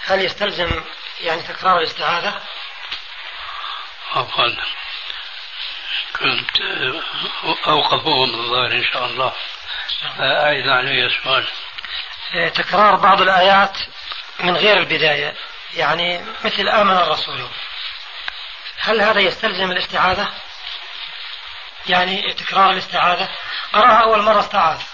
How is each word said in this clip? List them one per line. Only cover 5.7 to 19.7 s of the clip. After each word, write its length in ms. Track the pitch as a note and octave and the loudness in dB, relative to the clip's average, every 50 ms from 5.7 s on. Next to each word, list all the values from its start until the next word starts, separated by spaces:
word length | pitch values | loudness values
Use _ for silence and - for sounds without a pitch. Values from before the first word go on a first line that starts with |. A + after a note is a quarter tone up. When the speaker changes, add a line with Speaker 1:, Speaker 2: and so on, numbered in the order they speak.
| - - - - - - - - - - | -10 -10 -8 -6 -4 -4 -4 -6 -6 -2
Speaker 2:
كنت 420 | C#3 C#3 B2+ A#2+ C3+ - - - - - F#3+ - C3+ B2+ C#3 D#3+ - - - - - - - - - D#3+ D#3+ - - | -2 0 0 -2 -4 -2 -2 -2 -2 -2 -4 -2 -4 -4 -4 -6 -8 -8 -8 -6 -6 -6 -8 -6 -4 -4 -4 -2 0
أوقفه 600 | - D#3 D3+ - - - C3 A2+ D#3 D3+ C3 B2+ | 2 2 2 2 2 0 0 2 0 2 2 2
من 80 | B2 A#2 | 0 0
الظاهر 380 | A2+ A#2+ A#2+ A#2+ B2+ B2 A#2 A2+ | -4 -4 -2 0 0 0 0 0
إن 120 | A#2+ A#2+ - - | 0 0 0 -2
شاء 140 | C#3 B2 | -2 -4
الله، 260 | B2 A#2 B2 C3 B2 - - - - - - - - - - - - - - - - C#3 - | -4 -2 -2 -2 -2 -2 -4 -10 -10 -12 -12 -10 -10 -8 -8 -6 -6 -6 -6 -6 -8 -6 -2
فأعيد 500 | C#3 C3+ C#3+ D#3 D3 D3 D3 C#3 B2+ C3 | 0 0 2 4 4 4 2 2 2 2
علي 380 | C3+ B2+ B2+ C3+ C#3 C3 B2 | 2 2 2 2 0 0 0
السؤال. 400 | B2 - - - B2+ C3+ B2+ A#2+ - - - - - - - - - - - - - - - - - - | 0 0 -2 0 2 2 2 2 0 -8 -10 -12 -12 -14 -14 -12 -10 -10 -10 -10 -10 -12 -12 -12 -6 -2
Speaker 1:
إيه، 140 | E3+ E3+ E3 | -2 -2 0
تكرار 480 | - - E3+ - E3+ F#3 G#3 G#3 F#3+ | 0 -2 -2 0 4 6 8 8 8
بعض 240 | F3+ E3+ G3 F#3+ G3 | 6 6 6 6 8
الآيات 580 | F#3+ F#3 F#3+ F#3 F3+ F#3+ G3 G3 G3 G3 - - - - - - - - - - - - - - | 6 6 6 6 8 8 8 8 6 4 2 -6 -8 -8 -10 -14 -12 -12 -12 -12 -12 -14 -10 -4
من 160 | F3+ F3+ F3+ | 0 0 2
غير 220 | D#3+ E3 G#3 G#3 F#3 | 4 6 6 6 6
البداية، 560 | E3+ C#3+ D#3 D3+ D3+ D#3 D3 C#3+ D3 D3 - - - - - - - - - | 4 2 0 2 2 2 2 2 0 -4 -6 -8 -12 -14 -14 -14 -14 -12 -4
يعني 460 | E3 D#3+ C#3+ D#3 E3 F3 F3 F3+ F3 F#3 - - - - | 0 2 2 2 2 0 -2 -2 -4 -6 -8 -10 -4 -4
مثل 240 | A3 G3+ - G3 - | -2 -2 0 0 2
آمن 280 | - A3 G#3 G3 F#3+ | 4 4 6 6 6
الرسول، 440 | F#3 F3 D#3+ D3+ D3 - - - B2+ B2+ B2 - - - - - - - - - - - - - - - - - - - - - - - - - - - | 6 6 4 2 -2 -2 -6 -6 -8 -8 -8 -10 -12 -12 -12 -12 -10 -10 -10 -12 -12 -14 -14 -14 -10 -10 -10 -10 -10 -14 -14 -14 -14 -16 -16 -10 -6 0
هل 180 | - G#3+ A3+ | 2 2 4
هذا 200 | G3+ G#3+ A3+ G#3 | 4 4 4 4
يستلزم 500 | G3 F3+ D#3 - - A3 G3 F3+ F#3+ F#3 | 4 2 2 0 -2 -4 -2 0 -2 -2